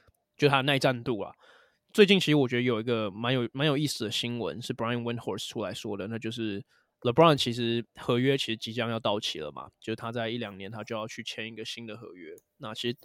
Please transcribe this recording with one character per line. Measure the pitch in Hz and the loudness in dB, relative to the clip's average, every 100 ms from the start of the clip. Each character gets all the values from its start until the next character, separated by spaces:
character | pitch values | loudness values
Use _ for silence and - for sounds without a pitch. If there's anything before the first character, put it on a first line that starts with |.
| _ _ _ - | _ _ _ 2
就 | 143 | 4
他 | 135 | 4
的 | |
耐 | 135 139 | 2 2
战 | 143 123 | 2 0
度 | 117 110 | -2 -4
啊， | 92 - - - _ _ _ | -4 -12 -20 -20 _ _ _
最 | - 196 | 6 8
近 | 196 | 8
其 | - | 6
实 | 151 | 4
我 | 127 | 4
觉 | 123 | 2
得 | |
有 | 123 113 | 2 2
一 | |
个 | 117 113 107 | 4 4 0
蛮 | 98 120 | -2 0
有， | 131 120 | 0 0
蛮 | 135 151 | 0 2
有 | 143 | 2
意 | 147 | 0
思 | - 104 | -2 -2
的 | |
新 | - 120 120 | -2 -2 -2
闻 | 92 80 | -4 -6
是 | 127 | -6
Brian | 123 113 120 | -4 -2 -2
Windhorst | 117 117 - 98 - | -2 -4 -4 -6 -6
出 | 120 | -6
来 | 98 | -6
说 | 101 110 101 | -6 -6 -6
的， | 98 | -6
那 | 113 | -6
就 | 110 | -6
是 | 117 110 101 - _ _ _ | -4 -4 -4 -8 _ _ _
LeBron | 123 120 165 143 | 0 8 8 8
其 | 127 | 2
实 | 120 117 117 113 - | 0 0 0 -2 -10
合 | - 123 | 0 2
约 | 131 139 | 4 2
其 | - | 0
实 | 113 | -4
即 | - | -6
将 | 113 117 | -4 -2
要 | 113 | -2
到 | 117 104 | 0 0
期 | - 80 | -2 -6
了 | 76 | -8
嘛， | 67 67 _ | -10 -16 _
就 | - | -8
是 | 110 | -6
他 | 117 | -6
在 | 120 113 | -6 -4
一 | 120 | -4
两 | 107 98 | -8 -10
年 | 98 | -12
他 | 113 | -10
就 | 107 113 | -8 -8
要 | 113 | -8
去 | - | -10
签 | 113 - 110 | -12 -10 -10
一 | 110 | -10
个 | 110 | -12
新 | - 117 | -10 -12
的 | 107 | -12
合 | - | -14
约。 | 90 80 87 _ _ | -16 -16 -18 _ _
那 | 120 | -12
其 | 110 120 | -6 -4
实 | 123 | -6